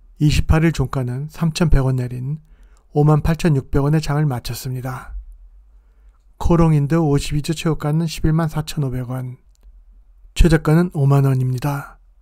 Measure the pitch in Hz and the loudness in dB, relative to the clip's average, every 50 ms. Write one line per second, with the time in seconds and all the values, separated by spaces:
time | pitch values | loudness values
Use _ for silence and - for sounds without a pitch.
0 | _ _ - _ 151 151 139 - - - 160 160 156 170 151 - 139 123 - 135 | _ _ -6 _ 2 2 4 2 2 2 2 4 4 2 0 0 -4 -4 -4 -6
1 | 131 123 123 131 143 151 - - - 165 156 - 180 156 - 139 131 131 131 127 | -6 -6 -6 -8 -10 -12 -8 -4 -4 -4 0 0 2 4 4 4 4 2 0 -2
2 | 123 123 123 123 127 135 147 156 - _ - _ - _ _ _ _ _ _ 147 | -4 -6 -8 -10 -8 -8 -8 -10 -12 _ -20 _ -20 _ _ _ _ _ _ 2
3 | 147 151 151 147 151 - 165 156 - 175 147 135 123 - - 143 135 143 151 160 | 4 4 4 4 2 0 -2 0 2 2 2 2 0 0 0 0 2 2 0 0
4 | 151 - 143 147 156 151 127 120 - - 123 - - 135 127 127 120 131 127 123 | 0 0 -2 0 0 -2 -2 -4 -6 -8 -10 -10 -10 -10 -10 -8 -10 -10 -10 -10
5 | - - - - - - - - - - - - - _ _ - _ _ _ _ | -14 -14 -14 -14 -14 -16 -20 -20 -20 -20 -20 -20 -20 _ _ -20 _ _ _ _
6 | _ - _ _ _ _ _ _ - - 175 160 165 160 156 147 143 135 160 170 | _ -20 _ _ _ _ _ _ 0 2 4 4 4 4 4 2 0 0 0 0
7 | 165 147 143 143 - - 143 147 143 - 165 151 - 170 151 151 - 151 151 160 | 0 2 0 0 0 -2 -4 -6 -4 -4 -8 -4 -4 -4 -4 -2 -2 -2 -2 -2
8 | 170 160 - - - 160 156 160 170 156 - 160 156 - - - 143 131 123 127 | -2 -4 -6 -2 0 0 0 0 -2 -2 -4 -6 -8 -6 -6 -6 -6 -4 -6 -8
9 | 127 117 127 131 127 127 123 - _ _ _ _ _ - - - _ _ - - | -8 -8 -8 -10 -10 -12 -14 -18 _ _ _ _ _ -20 -20 -20 _ _ -20 -20
10 | _ _ _ _ _ - _ - - 170 156 156 156 156 151 165 175 180 - 156 | _ _ _ _ _ -16 _ 4 6 6 6 4 2 2 2 2 2 0 0 0
11 | 139 139 139 139 139 135 135 131 127 127 127 127 - 147 143 139 - - - _ | 2 4 4 4 4 2 0 0 -2 -4 -4 -4 -4 -6 -6 -6 -10 -14 -20 _
12 | _ _ _ _ | _ _ _ _